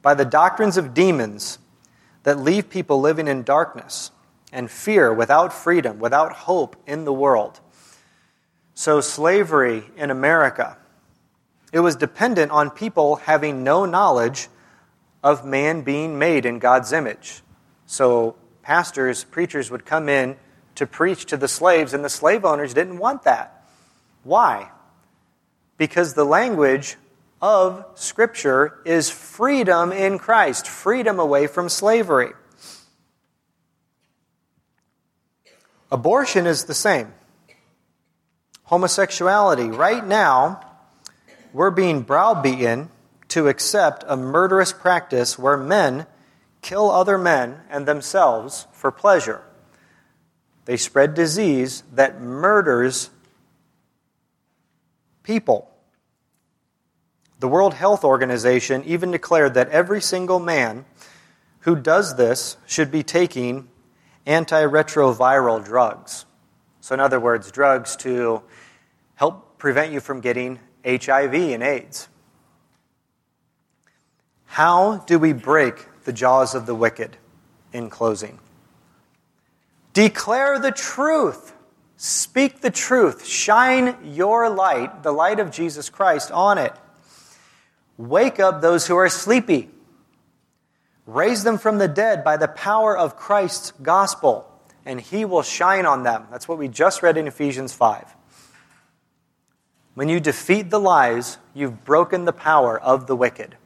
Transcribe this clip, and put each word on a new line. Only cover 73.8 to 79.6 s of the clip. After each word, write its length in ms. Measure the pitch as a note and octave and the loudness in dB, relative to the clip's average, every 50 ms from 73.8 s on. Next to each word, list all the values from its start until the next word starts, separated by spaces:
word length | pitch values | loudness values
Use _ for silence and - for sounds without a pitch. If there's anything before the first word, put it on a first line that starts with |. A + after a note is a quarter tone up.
| _ _ _ _ _ _ _ _ _ _ _ _ _ | _ _ _ _ _ _ _ _ _ _ _ _ _
How 520 | _ - - D#3 E3+ F3 F3+ F#3+ G#3 A3 F#3+ | _ -2 2 2 4 4 4 4 2 0 -4
do 200 | - - E3+ E3 | -2 0 2 4
we 140 | D#3 D#3+ | 4 2
break 540 | D3 A#2+ - C3 D3+ D#3 C#3 A#2+ A#2 - - - _ _ _ | 0 -2 0 2 2 4 4 2 -2 -8 -20 -20 _ _ _
the 80 | - | -10
jaws 420 | A#2+ G#2+ B2 B2+ B2+ C3 C3 C3 - | -6 0 2 4 4 4 2 0 -2
of 120 | B2+ A2+ | -8 -6
the 80 | A#2 A#2+ | -6 -2
wicked? 420 | A2+ A#2 A2+ - - A2 - - _ _ _ _ _ _ _ _ _ _ _ | 0 0 0 0 -4 -12 -12 -14 _ _ _ _ _ _ _ _ _ _ _
In 160 | - B2 A#2 A2 | -12 -12 -12 -12
closing, 500 | - - A#2 A2+ G#2+ G2 G#2+ G2+ - - _ _ _ _ _ _ _ _ _ _ _ _ _ _ _ _ _ _ _ _ _ _ _ _ | -8 -4 -2 -2 -2 -4 -10 -16 -18 -20 _ _ _ _ _ _ _ _ _ _ _ _ _ _ _ _ _ _ _ _ _ _ _ _